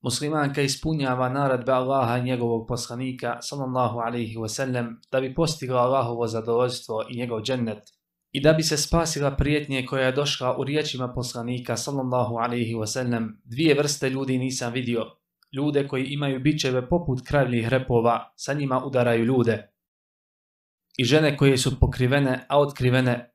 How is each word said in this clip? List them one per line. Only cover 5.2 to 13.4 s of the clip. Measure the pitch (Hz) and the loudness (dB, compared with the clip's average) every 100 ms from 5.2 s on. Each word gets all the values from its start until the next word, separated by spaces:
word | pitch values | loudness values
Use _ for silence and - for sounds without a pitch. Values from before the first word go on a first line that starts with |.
bi | 135 | -2
postigla | 135 160 160 127 127 | 0 0 0 -2 2
Allahovo | 123 135 120 117 117 | 4 2 0 -2 -2
zadovoljstvo | 113 113 117 123 123 - 110 110 | -2 0 2 2 -2 -6 -6 -4
i | 120 | -6
njegov | 120 113 | -4 -4
džennet | 107 131 113 107 - _ _ _ _ | -2 -2 -2 -6 -14 _ _ _ _
i | 127 | 2
da | 147 | 4
bi | 160 | 4
se | 160 151 | 2 0
spasila | - 170 165 143 143 139 | 2 0 0 0 -2 0
prijetnje | 139 151 143 135 127 | 0 0 -2 -4 -2
koja | 135 131 | 0 2
je | |
došla | 131 143 - 127 127 | 2 -2 -2 -2 -2
u | |
riječima | 135 151 151 127 123 | -2 -2 -2 -4 -6
poslanika, | 127 120 123 117 123 123 113 | -4 -6 -6 -6 -6 -4 -6
sallallahu | 131 139 127 127 113 117 | -4 -4 0 0 0 -2
alaihi | 117 120 113 | -2 -2 -2
wasallam: | 117 107 131 123 120 110 107 | -2 -4 -4 -2 -2 -4 -8